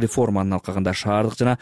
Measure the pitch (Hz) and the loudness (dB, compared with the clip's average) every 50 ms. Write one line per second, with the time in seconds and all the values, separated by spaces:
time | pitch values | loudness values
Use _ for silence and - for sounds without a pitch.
0 | 113 113 - - 123 110 101 98 95 98 98 90 - - 92 98 95 95 92 - | 0 0 2 2 0 2 2 0 0 0 -2 -2 -4 -4 -4 -2 -2 -2 -2 -2
1 | - 104 101 104 110 110 - - 120 123 123 - | -2 0 0 2 0 0 0 0 0 0 0 0